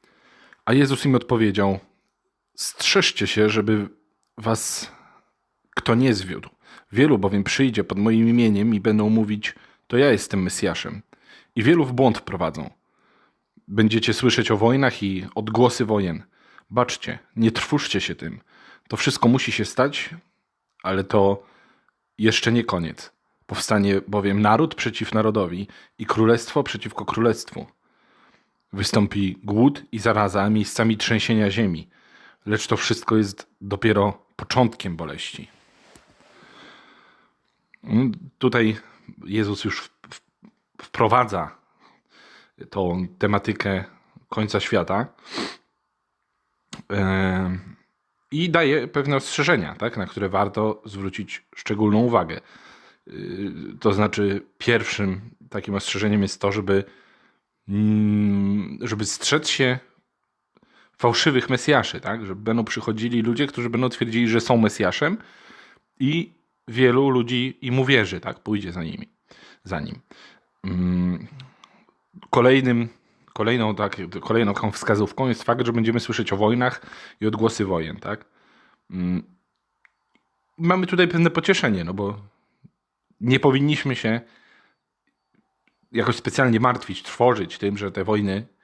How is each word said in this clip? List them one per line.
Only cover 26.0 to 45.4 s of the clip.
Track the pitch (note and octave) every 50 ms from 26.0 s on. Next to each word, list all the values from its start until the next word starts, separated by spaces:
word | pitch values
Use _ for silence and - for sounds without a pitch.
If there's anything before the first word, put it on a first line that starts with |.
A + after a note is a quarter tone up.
| G#2+
królestwo | - - A2 A2 A2 A#2 A2+ - - - D3
przeciwko | - - - G#2 - G#2+ - - G#2
królestwu. | - - A2+ A#2 A#2 G#2+ A#2+ - - - - - - _ _ _ _ _ _ _ _ _ _ _ _ _ _ _ _ _ _ _ _
Wystąpi | - G2 G2+ - - A2+ G2+ - - G#2 G2 F#2 F2+ - -
głód | G#2 G2+ A2 B2+ C#3+ C#3+ - - -
i | A2+ G#2+
zaraza, | G2 A#2 G#2 G#2+ G#2 F#2+ F#2+ G2+
a | G2 G#2+
miejscami | G#2+ G#2+ G2+ - - - A2 A2+ A2
trzęsienia | G#2+ - - A#2 G#2 - - A2+ G#2+ G#2+ G2
ziemi. | F#2+ A#2 A2 F#2+ E2+ D#2 E2 - _ _ _ _ - - - - _ _ _
Lecz | G#2 G#2+ G#2 -
to | - A#2+
wszystko | - - - A2 A2 - - A2
jest | G#2+ G#2 G2 G2+ - - _ _ _
dopiero | G2 G2 G2+ G2 - A2 G#2 G#2 G2+ G2+ - - _ _ _
początkiem | - - - - B2+ B2 A#2 - - - F#2 E2+
boleści”. | D#2+ E2 D2 C#2+ - - - - - - - _ _ _ _ _ _ _ _ - - _ _ _ _ _ _ _ _ - - - - - - - - - _ _ _ _ _ _ _ _ _ _ _ _ _ _ _ _ _ _ _ -
Mm, | - G#2+ A2+ C3+ A#2+ - - - - - -
tutaj | B2+ B2+ B2 A#2+ A2 G#2+ G#2+ G#2 - - - _ _ - - - -
Jezus | F2+ G#2 A2 G#2+ G2+ G2+ - -
już | G2 - -
w-, | - - _ _ - - -
w-, | - _ _ _ _ - - _ _ _ _ _ -
wprowadza | - - - - A#2+ G#2 A2+ B2 B2 G#2 G#2 F2 D#2 D2 - - _ _ _ _ _ _ _ _ _ _ _ _ - - - - _ _ _ - - -
tą | - G2 F#2 F2 F2 F#2 F2+ F2+ - -
tematykę | G#2+ G2+ G#2 G2 - A2+ G#2 - - G2+ F#2+ F#2 F#2 - - _ _ _ _ - _ _
końca | - A2 A2 G#2+ - G2
świata, | - - A#2 F#2+ E2+ - F#2+ G#2 B2+ - - _ - - - -